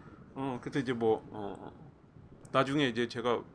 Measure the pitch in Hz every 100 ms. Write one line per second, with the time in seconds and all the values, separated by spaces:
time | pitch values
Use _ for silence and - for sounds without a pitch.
0 | - - - - 135 123 139 147 127 117
1 | 113 107 - 107 101 90 - - - -
2 | - - - - - 131 135 147 135 113
3 | 120 123 120 113 -